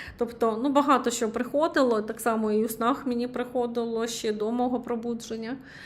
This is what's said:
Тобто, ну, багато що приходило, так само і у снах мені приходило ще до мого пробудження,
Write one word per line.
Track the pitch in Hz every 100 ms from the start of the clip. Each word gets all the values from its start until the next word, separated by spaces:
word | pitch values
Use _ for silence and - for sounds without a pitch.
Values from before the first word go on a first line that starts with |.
| - -
Тобто, | 226 - 226 214
ну, | 277
багато | 277 285 254 240
що | 233 220
приходило, | 226 254 285 330 320 254 220
так | 214 226
само | 240 226 214
і | 214 226
у |
снах | 226 233 269 254
мені | 240 247
приходило | 247 247 254 240 233 233 226 226
ще | - 220
до | 214 214
мого | 240 247 247
пробудження, | 247 233 240 233 - 226 226 269 - -